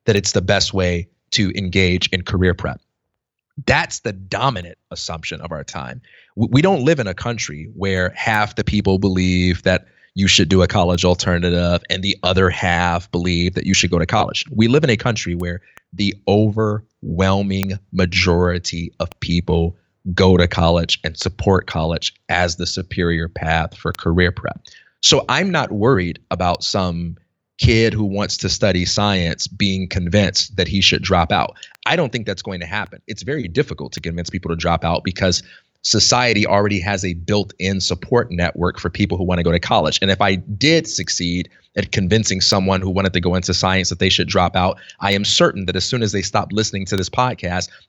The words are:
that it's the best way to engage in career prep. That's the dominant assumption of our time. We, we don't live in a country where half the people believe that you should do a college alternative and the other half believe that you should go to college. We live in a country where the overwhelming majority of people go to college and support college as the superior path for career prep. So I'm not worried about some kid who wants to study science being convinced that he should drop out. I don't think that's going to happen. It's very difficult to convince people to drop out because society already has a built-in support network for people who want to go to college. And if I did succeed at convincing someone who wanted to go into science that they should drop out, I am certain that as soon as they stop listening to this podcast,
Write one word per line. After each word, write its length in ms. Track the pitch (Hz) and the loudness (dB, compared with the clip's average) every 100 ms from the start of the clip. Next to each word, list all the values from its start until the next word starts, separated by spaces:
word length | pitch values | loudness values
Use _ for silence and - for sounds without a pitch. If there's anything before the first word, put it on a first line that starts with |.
that 120 | - 101 | 0 0
it's 160 | 95 | 2
the 100 | 101 | -2
best 320 | 95 98 - | 0 0 0
way 340 | 98 90 87 85 _ _ | 0 0 -2 -6 _ _
to 200 | - 95 - | -2 0 -2
engage 500 | 95 98 92 90 - | -2 2 2 2 0
in 120 | 90 | -4
career 300 | 87 95 90 | -2 0 2
prep. 260 | 85 - 64 _ _ _ _ _ _ _ - 127 | 0 -4 -8 _ _ _ _ _ _ _ -10 0
That's 340 | 139 165 - | 0 0 -6
the 120 | 113 | -8
dominant 640 | 95 95 101 131 107 85 - _ | -8 -8 -2 -2 -2 -8 -16 _
assumption 500 | - - 82 - 80 | -14 -10 -10 -10 -10
of 100 | 85 | -10
our 140 | 80 | -10
time. 380 | 71 85 64 62 - - _ - | -10 -10 -10 -12 -18 -20 _ -4
We, 120 | 113 | 2
we 120 | 123 | 4
don't 220 | 185 196 | 4 2
live 160 | 127 160 | 2 0
in 60 | 101 | -2
a 80 | |
country 560 | 92 120 117 - 73 78 | -6 -6 -6 -8 -10 -14
where 360 | - 98 92 90 | -6 -2 0 -2
half 460 | - - 107 104 - | -2 -2 0 0 -2
the 80 | |
people 340 | - 104 98 95 | 0 0 2 2
believe 640 | 101 92 90 90 90 90 | 2 2 2 2 2 0
that 240 | 92 92 - _ _ | 0 0 -4 _ _
you 140 | - 98 | -2 2
should 200 | - 85 | 4 4
do 120 | 95 | 4
a 60 | 87 | 4
college 380 | 104 87 87 | 4 2 2
alternative 760 | 90 87 - 87 87 87 87 87 - | 2 2 0 0 0 0 0 0 -2
and 140 | 92 | -4
the 140 | 98 90 | -2 -2
other 280 | 90 92 95 | 0 4 2
half 600 | - 92 85 87 85 - | 2 0 0 0 -2 -4
believe 420 | 87 87 85 87 | -2 0 0 0
that 100 | 92 | -2
you 80 | - | 0
should 180 | 95 87 | 0 2
go 80 | 87 | 0
to 80 | 82 | 2
college. 380 | 110 - - - | 0 0 -4 -6
We 180 | 110 113 | 0 4
live 160 | 139 | 4
in 60 | 151 | 4
a 60 | 107 | 2
country 380 | 127 110 - | 0 -2 -4
where 260 | 87 87 87 - - _ | -4 -4 -6 -12 -20 _
the 220 | 87 101 98 - | -4 -4 -2 2
overwhelming 1500 | 104 107 104 107 107 - _ - 85 95 98 101 98 95 95 - | 4 4 2 -2 -2 -8 _ -8 0 2 2 0 -2 -4 -6 -6
majority 1000 | 90 90 92 90 85 90 87 - 85 85 - | -2 0 2 2 2 2 0 -4 -8 -8 -8
of 80 | 85 - | -8 -6
people 560 | - 85 87 82 82 - _ _ 95 | -2 -2 2 0 0 -4 _ _ -8
go 220 | 87 95 90 | 2 6 6
to 120 | 87 | 4
college 500 | - 85 85 82 - | 2 2 2 0 -4
and 120 | 78 76 | -6 -6
support 500 | 92 - - 92 - | -6 -2 2 2 0
college 480 | 85 80 82 - - - | -4 -2 -2 -6 -10 -4
as 280 | 85 90 85 | 0 0 -2
the 100 | 87 | -6
superior 640 | - 87 - 85 82 85 | -6 -6 -2 0 0 -4
path 480 | - 82 80 80 - | -6 -2 0 -2 -6
for 160 | 85 | -8
career 400 | - - 85 87 | -4 -2 2 2
prep. 280 | - - - - - _ _ | 0 -8 -10 -16 -20 _ _
So 220 | - 139 - | 2 2 2
I'm 220 | 131 190 | 0 0
not 220 | 170 127 | 0 -2
worried 460 | 107 110 117 87 82 _ | 0 2 2 0 -4 _
about 340 | 90 90 87 | -2 0 0
some 520 | - 104 92 85 85 85 _ _ _ - | -2 -2 -2 -2 -6 -8 _ _ _ 0
kid 340 | - 113 113 | 4 6 4
who 120 | 107 | 2
wants 320 | 104 98 98 - | -2 -2 -4 -4
to 100 | 95 | -4
study 380 | - 104 90 87 | 0 2 2 0
science 600 | - 104 95 85 - - | 0 2 2 0 -2 -6
being 420 | 98 101 95 90 | -2 -2 -2 -2
convinced 680 | 98 87 101 98 - - 95 | -4 0 2 2 0 -4 -4
that 100 | 90 | -2
he 140 | 95 | 2
should 220 | 90 - | 2 2
drop 280 | - 92 82 | 2 2 2
out. 240 | 101 57 - - _ - | 0 -2 -6 -20 _ -2
I 80 | |
don't 160 | 165 143 | 0 0
think 160 | 120 101 | -2 -6
that's 160 | 98 | -8
going 180 | - 92 | -8 -8
to 60 | 85 | -6
happen. 360 | 104 95 - - | -6 -8 -12 -14
It's 160 | 110 | -12
very 260 | 90 151 104 | -8 -6 -4
difficult 440 | 82 147 - 69 | -2 -2 -4 -10
to 80 | - | -10
convince 300 | 82 85 85 | -8 -6 -6
people 180 | 90 80 | -8 -6
to 80 | 85 | -2
drop 260 | 85 85 | 0 0
out 200 | 85 85 | 0 -2
because 380 | 95 90 95 87 - - _ _ | -2 0 0 0 -4 -20 _ _
society 640 | - 110 - 123 123 104 104 | -2 2 4 4 4 2 2
already 340 | 101 104 101 | 2 2 0
has 240 | 90 101 | -2 -2
a 100 | 95 | -2
built-in 640 | 85 85 104 101 - 92 98 | -6 -2 0 0 -4 -2 -2
support 500 | - 90 - 120 - | -2 -4 0 0 0
network 480 | 87 87 - 87 - | -2 -2 0 -2 -2
for 120 | 87 | -6
people 260 | - 101 92 | -2 -2 0
who 60 | |
want 140 | 90 90 | 0 0
to 40 | |
go 100 | 87 | 2
to 80 | 85 | 0
college. 380 | - 113 78 - | 2 2 2 0
And 80 | 95 | 0
if 100 | 95 | 2
I 160 | 101 95 | 2 2
did 500 | - 104 143 165 160 | -2 0 2 2 2
succeed 640 | - - - 87 87 87 _ _ - | -6 -4 -4 -2 -4 -6 _ _ -6
at 160 | 90 | -2
convincing 480 | - 92 110 107 95 | 0 2 2 2 0
someone 400 | - 104 95 95 | 2 2 2 0
who 80 | 95 | 0
wanted 220 | 92 98 | 0 0
to 60 | 90 | 0
go 140 | 87 | 0
into 200 | 90 90 | 0 0
science 340 | 90 92 95 90 | 0 2 0 0
that 100 | 92 | 0
they 120 | 95 | 0
should 180 | - 80 | 0 0
drop 280 | 92 87 92 | 2 2 2
out, 220 | 92 - - - | 0 -2 -10 -6
I 120 | 101 | -2
am 120 | 101 | 0
certain 400 | 101 - 170 98 92 | 0 2 2 2 -4
that 100 | 92 | -4
as 80 | |
soon 180 | - 127 | -2 -2
as 100 | 110 | -2
they 80 | 101 | -2
stop 300 | 92 107 92 | -2 -2 -2
listening 320 | 101 107 98 95 | -2 -2 -4 -4
to 100 | 98 | -4
this 120 | 92 | -2
podcast, 640 | - 127 107 90 90 - - | -2 -2 -2 -4 -4 -6 -12